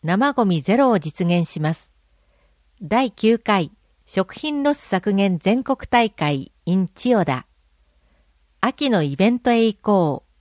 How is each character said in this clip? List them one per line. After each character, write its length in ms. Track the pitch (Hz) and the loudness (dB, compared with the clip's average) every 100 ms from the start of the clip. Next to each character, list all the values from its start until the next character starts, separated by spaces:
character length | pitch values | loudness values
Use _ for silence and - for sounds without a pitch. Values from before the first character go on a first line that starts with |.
生 300 | 156 185 277 | -2 0 0
ゴ 120 | 269 214 | 0 0
ミ 160 | 170 | 0
ゼ 160 | 139 220 | 0 2
ロ 120 | 269 | 4
を 100 | 214 | 2
実 280 | 156 - 170 | -2 -4 0
現 220 | 175 165 | 0 0
し 100 | - | -4
ま 140 | 151 | -4
す。 180 | 165 - _ _ _ _ _ _ _ _ _ | -4 -10 _ _ _ _ _ _ _ _ _
第 300 | 170 220 262 | -4 -2 -2
九 280 | - 220 226 | 0 0 0
回、 320 | - 208 160 _ _ _ _ | 0 -2 -2 _ _ _ _
食 280 | - 190 | -4 -4
品 300 | - 302 294 | -6 -6 -2
ロ 100 | 277 | -2
ス 60 | 285 | -2
削 340 | - 190 196 | -4 -4 0
減 260 | 196 196 180 | 0 0 0
全 240 | - 240 | 0 -2
国 140 | - 269 - | -2 -6 0
大 200 | 240 226 | 0 0
会 420 | - 151 143 135 _ - | -2 -2 -2 -6 _ -2
in 240 | 185 180 | -2 -2
千 180 | - 247 | -4 0
代 140 | 233 170 | 2 2
田。 220 | 127 - _ _ _ _ _ _ _ _ _ _ _ | -4 -8 _ _ _ _ _ _ _ _ _ _ _
秋 280 | 233 - 294 | -6 -2 0
の 140 | 214 | 0
イ 120 | 151 139 | 0 0
ベ 160 | 202 | 0
ン 80 | 240 | 2
ト 120 | 247 | 0
へ 140 | 233 226 | 2 0
行 120 | 208 | -2
こ 440 | - 202 165 135 _ | 0 2 2 -2 _
う。 40 | _ | _